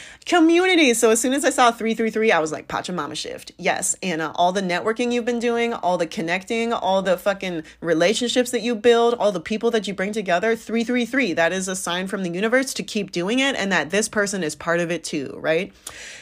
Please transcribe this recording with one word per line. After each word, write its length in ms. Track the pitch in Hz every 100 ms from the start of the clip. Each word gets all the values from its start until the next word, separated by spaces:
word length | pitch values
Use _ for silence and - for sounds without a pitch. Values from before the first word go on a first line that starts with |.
| - - -
Community. 680 | 349 320 339 370 359 277
So 160 | 226 226
as 120 | 233
soon 120 | 254
as 120 | 277 262
I 40 |
saw 220 | 285 240
three 220 | 233 220
three 180 | 220 226
three, 200 | 220 220
I 80 | 165
was 120 | 156
like, 160 | 151 -
"Pachamama 480 | - - 180 143 147
shift." 380 | - - - -
Yes, 380 | 175 - - -
Anna, 300 | 190 160 156 -
all 160 | 175
the 100 | 190
networking 500 | 185 175 214 226 240
you've 140 | 240 240
been 140 | 240
doing, 340 | 233 233 233
all 240 | 233 175 180
the 80 | 170
connecting, 680 | - 165 185 190 226 233
all 280 | 233 185 190
the 160 | 190 180
fucking 460 | 208 196 190 170 - -
relationships 720 | 160 160 175 226 240 262 240
that 100 | 240
you 140 | 226 220
build, 380 | 240 233 233 240
all 160 | 202
the 80 | 185
people 320 | - 214 233
that 160 | 226 202
you 60 |
bring 180 | 190 196
together, 440 | 214 190 175 220 226
three 280 | - 226
three 220 | 233 247 233
three, 260 | 269 220
that 200 | 160 165
is 160 | 190 190
a 60 | 185
sign 320 | 180 175 190
from 160 | 202
the 60 | 185
universe 440 | 170 220 254 262 -
to 80 |
keep 280 | 202 214 190
doing 280 | 175 180 254
it 160 | 277 277
and 160 | 196
that 180 | 175 147
this 200 | 196 220
person 340 | 214 202 202
is 100 | 151
part 280 | - - 170
of 100 | 170
it 120 | 170
too, 320 | - 156 131 -
right? 340 | 147 160 196 - - - - -